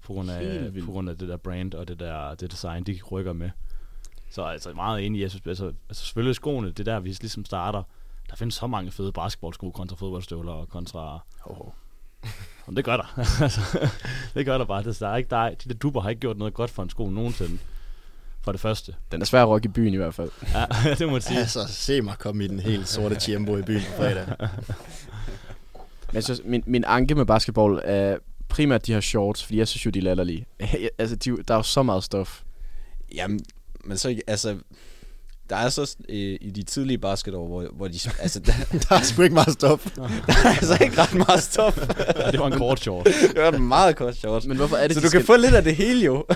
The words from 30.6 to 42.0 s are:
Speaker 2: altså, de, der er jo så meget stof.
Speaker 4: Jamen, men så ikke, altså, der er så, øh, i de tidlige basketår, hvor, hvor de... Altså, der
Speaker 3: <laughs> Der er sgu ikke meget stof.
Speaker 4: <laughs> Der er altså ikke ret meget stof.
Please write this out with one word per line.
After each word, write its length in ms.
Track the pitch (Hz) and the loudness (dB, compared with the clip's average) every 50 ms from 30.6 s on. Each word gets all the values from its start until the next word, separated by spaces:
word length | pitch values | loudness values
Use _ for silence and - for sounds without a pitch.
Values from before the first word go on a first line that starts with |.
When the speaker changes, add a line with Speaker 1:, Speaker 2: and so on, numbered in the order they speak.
| 98 98 - 92 101 113 - - | -2 0 0 0 0 -2 -2 -2
Speaker 2:
altså, 180 | 113 110 117 | -2 -2 -2
de, 280 | 110 - 127 120 - - | -4 -2 -2 -2 -4 0
der 100 | - 120 | 2 2
er 40 | 110 | 2
jo 60 | 107 | 2
så 200 | - - 143 135 | 2 2 2 2
meget 200 | 120 98 95 - | 4 2 0 0
stof. 380 | - - 98 92 - - - - - - - - - - - - - - - - - - | -2 -2 -4 -4 -4 -8 -12 -12 -14 -12 -10 -8 -8 -6 -6 -8 -8 -8 -10 -10 -10 -8
Speaker 4:
Jamen, 260 | - 90 98 104 101 - - - - - - - - - | -8 -4 -4 -4 -4 -6 -8 -16 -20 -16 -16 -16 -14 -10
men 140 | 95 98 95 | -8 -6 -4
så 120 | - 131 | -2 -2
ikke, 120 | 120 107 - - | -4 -4 -4 -4
altså, 300 | 107 101 - 110 104 92 - _ - - - - - - - - - - - - - - - - | -4 -2 -2 -4 -4 -6 -10 _ -20 -20 -20 -20 -20 -18 -18 -18 -18 -16 -18 -18 -18 -16 -10 -6
der 60 | 98 | -4
er 140 | 98 117 127 | -2 0 0
så, 260 | - 151 143 135 - - - - | 0 -2 -4 -4 -6 -12 -14 -10
øh, 280 | 107 104 98 98 98 - | -6 -6 -4 -4 -6 -6
i 80 | - 101 | -8 -10
de 140 | 92 104 92 | -8 -8 -8
tidlige 340 | - - 139 135 135 127 - | -6 -4 -4 -2 -2 -2 -2
basketår, 500 | - 98 98 - - 104 95 90 85 85 | 0 -2 -2 -2 -4 -6 -6 -6 -6 -6
hvor, 200 | 87 90 90 - - | -6 -6 -8 -8 -8
hvor 140 | 76 98 92 | -8 -8 -8
de... 120 | 85 87 - 117 - - | -6 -6 -6 -4 -4 -2
Altså, 200 | - 175 - 104 | -2 -2 -4 0
der 120 | 80 - - - - - | 4 4 4 4 4 0
Speaker 3:
<laughs> 140 | - 151 - - | 0 0 4 6
Der 60 | 196 | 6
er 60 | 170 | 6
sgu 200 | - - 117 170 | 6 4 4 6
ikke 120 | 180 160 165 | 6 8 8
meget 200 | 160 151 156 139 | 6 6 6 4
stof. 340 | - - 139 151 143 - 190 | 4 6 6 6 6 2 -8
Speaker 4:
<laughs> 40 | - | -8
Der 80 | - 127 | -6 -6
er 460 | 117 110 220 - - 147 - - 233 | -4 -4 -4 2 6 6 8 8 8
altså 280 | - - - 160 180 175 - | 6 6 4 4 6 6 6
ikke 180 | 262 - 160 | 4 6 4
ret 120 | 165 - - 180 180 - | 4 4 6 2 6 6
meget 160 | 185 170 - | 6 4 4
stof. 340 | - - - 220 214 - 151 147 131 151 - | 2 2 4 4 4 4 2 0 -2 0 -2